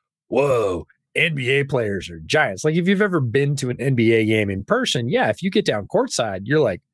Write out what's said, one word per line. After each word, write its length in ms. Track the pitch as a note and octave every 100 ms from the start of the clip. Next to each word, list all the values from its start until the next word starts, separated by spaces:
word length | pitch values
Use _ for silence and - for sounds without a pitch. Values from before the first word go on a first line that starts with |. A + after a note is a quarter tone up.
| _ _ -
"Whoa, 600 | A#2+ C#3+ B2 G2+ F2 - _ _ -
N 200 | E3 D3
B 140 | B2
A 160 | C#3 C#3
players 440 | C3+ G#2+ G2 D#2+
are 120 | E2 D#2+
giants." 380 | D3+ C3+ F#2
Like, 120 | D#3 E3
if 120 | F3
you've 140 | G3
ever 180 | G#3 F3
been 380 | B2 C3+ C#3+ C#3+
to 120 | B2+
an 120 | A#2
N 120 | B2+
B 200 | B2 A2+
A 120 | A2+ A2
game 240 | A2 G2+
in 140 | G2
person, 460 | G2 A#3+ B3+ C3+ A#2+
yeah, 180 | A3+ E3
if 140 | -
you 80 | F#3+
get 140 | G#3 F3
down 220 | A2 G2
courtside, 540 | F#3+ B3 - A2+ F#2+ G#2
you're 160 | D3+
like, 200 | B2 F2+ _